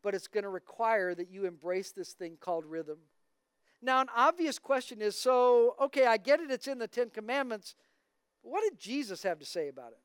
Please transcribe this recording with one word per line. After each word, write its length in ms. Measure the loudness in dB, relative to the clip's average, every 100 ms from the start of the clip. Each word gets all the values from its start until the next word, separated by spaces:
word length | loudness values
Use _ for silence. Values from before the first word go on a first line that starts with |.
but 120 | -4
it's 140 | -6 -4
gonna 220 | -6 -4
require 640 | -10 _ -2 2 2 0 -4
that 140 | -8
you 160 | -6 -6
embrace 480 | -6 -4 -4 -6
this 180 | -12 -14
thing 240 | -10 -12 -10
called 300 | -4 -4 -4
rhythm." 340 | -8 -8 -12 _ _ _ _ _ _ _ _
Now, 200 | 0 2
an 80 | 2 4
obvious 420 | 4 4 -4 -4
question 420 | -2 -2 -2 -4
is, 160 | -4 0
so, 600 | 2 6 6 6 6 4
okay, 280 | -2 4 4
I 100 | 4
get 220 | 4 2
it, 100 | 2
it's 180 | -6 -6
in 120 | -6
the 80 | -6
Ten 240 | -4 -4
Commandments. 640 | -4 -4 -4 -2 -6 -10 -20 _ _ _ _ _ _
What 220 | -8 -2
did 160 | -2 -4
Jesus 420 | -8 -6 -6 -6
have 160 | -4 -6
to 60 | -6
say 220 | -6 -6
about 240 | -8 -18
it? 80 | -20